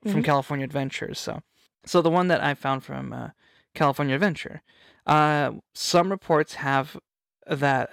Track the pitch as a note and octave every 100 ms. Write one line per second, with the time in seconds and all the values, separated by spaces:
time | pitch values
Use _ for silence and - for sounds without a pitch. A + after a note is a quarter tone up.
0 | G#3+ G3 D3+ C#3 - C#3+ C3+ C#3 C3+ -
1 | - - - - - _ _ _ - F3+
2 | E3 F3 F3+ E3 D3 C#3 C3+ C3+ - C3+
3 | C3 B2 A#2 - _ _ _ - C#3+ C3+
4 | C#3+ C3+ G3 D3 - - _ _ _ _
5 | - D3+ D3+ D3 C3 A2 _ - - F3
6 | F#3 G3 - D#3 D#3 - C#3 C3+ C3 -
7 | _ _ _ _ - C#3+ C#3 C3 A2+